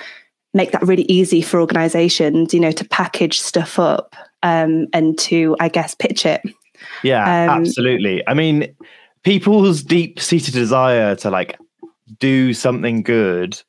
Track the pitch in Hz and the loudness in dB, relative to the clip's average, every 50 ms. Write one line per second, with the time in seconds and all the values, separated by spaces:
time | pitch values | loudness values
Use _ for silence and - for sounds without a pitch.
0 | - - - - _ _ _ _ _ _ - 196 170 - - - - 185 185 180 | -12 -20 -20 -20 _ _ _ _ _ _ 0 0 0 2 0 -2 2 2 2 2
1 | - - 185 180 190 170 185 165 165 - - 175 165 165 170 170 165 160 160 170 | 2 2 2 2 2 4 2 0 0 2 0 0 2 2 2 0 0 0 2 2
2 | 170 175 - - 160 147 151 165 165 165 - 175 170 160 160 - - - - - | 2 2 2 0 0 2 2 0 0 2 2 2 2 2 0 -4 -6 -6 -4 -4
3 | 180 - - - 180 151 - - - - - 170 160 - - - 175 151 147 - | -4 -4 -2 -2 -2 -2 -2 -4 -6 -2 -2 -2 -2 -2 -2 0 0 2 0 -2
4 | - - - - - - _ - - 175 165 165 160 160 160 160 - - - 139 | -4 -8 -12 -20 -20 -20 _ -4 -2 0 0 2 0 0 0 0 -2 -2 0 0
5 | 156 160 156 160 - - 170 165 160 156 156 - 170 165 - 170 151 - - - | 0 0 0 -2 -2 0 0 2 2 2 0 0 -2 -2 -2 -2 -4 -4 -8 -4
6 | - - - - - 160 151 - - 202 - _ _ _ _ - - - - - | -4 -4 -2 0 -2 -2 -2 -2 -4 -10 -14 _ _ _ _ -20 -20 -18 -14 -4
7 | - 131 131 113 104 135 175 170 170 170 143 147 170 170 123 - 120 127 123 - | -2 0 0 2 2 2 2 2 2 2 2 2 0 -2 -2 0 0 0 0 0
8 | 98 101 92 87 - - 131 151 160 160 151 151 - - - _ - - - - | 0 -2 -2 -2 -2 -2 0 0 2 2 0 0 -2 -4 -10 _ -20 -20 -20 -20
9 | _ _ _ _ - 180 202 185 - 208 214 214 196 196 170 151 135 - 165 175 | _ _ _ _ 0 0 0 2 2 2 4 4 4 4 2 0 0 0 0 0
10 | 170 - - - - - 175 165 139 143 123 127 120 107 131 131 131 131 123 117 | 0 -2 -6 -10 -4 0 0 0 0 -2 -2 -2 0 0 2 2 2 2 2 2
11 | 110 104 98 92 - 104 95 92 90 - - - - _ _ _ - - _ _ | 2 0 -2 -2 -4 -4 -2 -2 -4 -4 -10 -18 -18 _ _ _ -20 -20 _ _
12 | _ 117 110 - - 135 135 131 131 127 117 - - 131 123 - - 120 117 113 | _ _ -12 -4 -2 0 2 2 2 0 0 0 -2 -2 -2 0 -4 -4 -4 -2
13 | 98 - 117 113 104 95 90 87 90 92 101 - - | -2 0 0 2 2 0 0 -2 -4 -6 -8 -14 -18